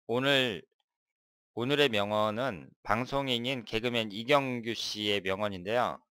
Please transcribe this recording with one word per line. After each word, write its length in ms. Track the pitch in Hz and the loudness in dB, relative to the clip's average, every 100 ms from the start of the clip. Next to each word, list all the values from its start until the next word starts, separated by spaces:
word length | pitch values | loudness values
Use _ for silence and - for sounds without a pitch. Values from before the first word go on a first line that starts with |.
| - | -4
오늘, 560 | 117 135 139 127 90 - _ _ _ _ _ _ _ _ - | 0 4 4 4 0 -8 _ _ _ _ _ _ _ _ -4
오늘의 300 | 120 143 143 | 0 4 4
명언은 800 | 107 101 107 107 107 135 95 67 _ | 4 2 2 2 0 -4 -6 -12 _
방송인인 840 | - 107 127 139 139 120 120 135 110 | -2 0 0 -2 -2 -2 -2 -4 -4
개그맨 460 | 110 120 120 110 | -4 0 -2 -2
이경규 640 | 98 117 143 135 123 113 110 | -6 2 2 2 -4 -4 -6
씨의 460 | - 107 104 101 | -6 -4 0 0
명언인데요. 800 | 92 95 104 95 87 120 110 69 - | 0 -2 -2 -4 -2 0 0 -2 -12